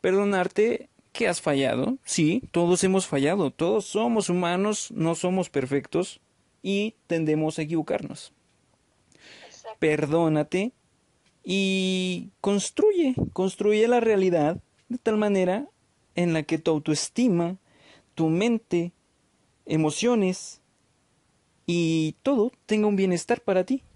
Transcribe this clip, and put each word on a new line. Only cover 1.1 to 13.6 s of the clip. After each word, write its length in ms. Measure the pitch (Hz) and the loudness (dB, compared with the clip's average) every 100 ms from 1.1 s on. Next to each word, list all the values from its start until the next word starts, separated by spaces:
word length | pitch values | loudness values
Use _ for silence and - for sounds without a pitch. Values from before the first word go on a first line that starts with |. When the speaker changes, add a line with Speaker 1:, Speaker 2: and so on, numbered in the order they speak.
Speaker 1:
que 160 | - 220 | -4 -2
has 120 | 175 | -2
fallado, 560 | - 139 135 117 151 262 | 0 0 2 0 -2 -4
sí, 380 | - - 156 208 - | -4 0 2 0 -2
todos 340 | 170 175 180 | 0 2 2
hemos 220 | 190 190 - | 2 2 0
fallado, 440 | 143 139 196 147 | 0 0 0 -2
todos 360 | - 165 214 196 | -2 0 0 -2
somos 420 | 208 233 226 190 | -2 0 0 0
humanos, 640 | 180 175 180 202 208 - | 0 0 0 -2 -2 -6
no 240 | - 160 | -2 -2
somos 340 | 165 180 185 180 | 0 0 -2 -2
perfectos 720 | 143 131 139 135 - 185 - _ _ _ _ | -2 0 -2 -2 -4 -4 -10 _ _ _ _
y 320 | 185 196 208 - _ | -4 -2 -2 -8 _
tendemos 520 | 165 156 151 156 156 | -2 0 0 0 -4
a 40 | |
equivocarnos. 720 | 151 165 151 - - - - _ _ _ _ _ _ _ _ _ - - - | -4 -4 -2 -4 -6 -14 -18 _ _ _ _ _ _ _ _ _ -20 -20 -20
Speaker 2:
Exacto. 320 | - - 220 | -20 -18 -2
Speaker 1:
Perdónate 920 | 160 151 143 165 165 151 151 185 214 _ _ _ _ _ _ _ | 0 0 0 2 2 0 0 -2 -4 _ _ _ _ _ _ _
y 840 | - 196 190 190 185 185 185 180 - _ | -4 0 0 0 0 0 -2 -4 -8 _
construye, 720 | - 202 196 - 427 381 294 254 - | -2 -2 -2 0 2 2 0 0 -4
construye 560 | - 190 - | -2 -4 0